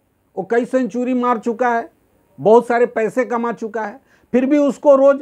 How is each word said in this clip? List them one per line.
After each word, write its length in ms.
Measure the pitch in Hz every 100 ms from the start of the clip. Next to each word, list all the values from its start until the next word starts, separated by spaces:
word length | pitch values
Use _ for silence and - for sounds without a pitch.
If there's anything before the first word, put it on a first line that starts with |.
| _ _ _ -
वो 100 | 175
कई 140 | 233 247
सेंचुरी 480 | 262 240 240 247
मार 240 | 254 247 226
चुका 380 | 240 226 247 233
है, 160 | - _ _ _ _ -
बहुत 280 | 185 233 233
सारे 180 | 233 240
पैसे 400 | 233 214 254 214
कमा 260 | 233 233
चुका 340 | 208 226 220 214
है, 160 | 262 _ _ _
फिर 140 | 247 269
भी 120 | 294
उसको 380 | 285 - 294 269
रोज़ 220 | 277 277